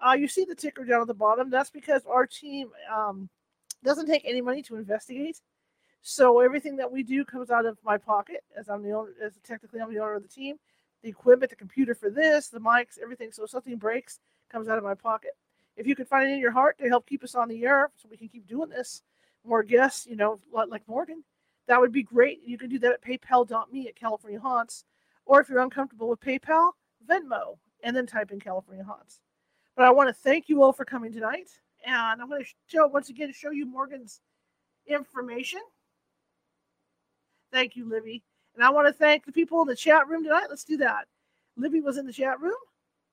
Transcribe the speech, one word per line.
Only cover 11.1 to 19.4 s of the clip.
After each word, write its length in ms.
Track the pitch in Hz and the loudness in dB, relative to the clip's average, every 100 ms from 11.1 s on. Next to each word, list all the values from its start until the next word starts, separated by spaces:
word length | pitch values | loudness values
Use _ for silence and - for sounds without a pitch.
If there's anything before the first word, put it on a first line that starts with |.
| 202 247 254 262 | 0 6 6 4
the 40 | - | -6
computer 380 | 196 - 254 | -8 -2 -2
for 160 | 233 208 | -2 -4
this, 380 | 226 311 294 277 | 2 4 4 0
the 120 | 233 | -4
mics, 380 | 226 240 240 - | 2 2 0 -8
everything. 300 | 233 247 226 | -16 -14 -16
So 120 | 214 | -14
if 80 | 214 | -12
something 260 | 254 262 240 | -10 -10 -6
breaks, 420 | 208 233 - - _ _ _ | -4 -4 -8 -16 _ _ _
comes 180 | 233 220 | -12 -4
out 120 | 220 | -4
of 40 | |
my 120 | 202 196 | -4 -6
pocket. 360 | 226 220 - - _ _ _ - | -4 -4 -6 -18 _ _ _ -8
If 100 | 220 | -4
you 100 | 277 | -4
could 120 | 254 | 0
find 200 | 269 269 | 0 2
it 60 | |
in 60 | 277 | 0
your 120 | 247 | 0
heart 280 | 240 285 - | 2 2 2
to 80 | 254 | 0
help 160 | 247 - | 0 0
keep 180 | 277 | -10
us 120 | 254 247 | -8 -4
on 120 | 233 | -4
the 160 | 226 240 | -4 2
air 260 | 277 285 - | 2 2 -4
so 100 | 220 | _
we 80 | 220 | -20
can 120 | 226 | -20
keep 180 | 240 190 | -20 -12
doing 220 | 240 311 | -8 -8
this, 340 | 247 247 - _ _ _ _ | -8 -12 -14 _ _ _ _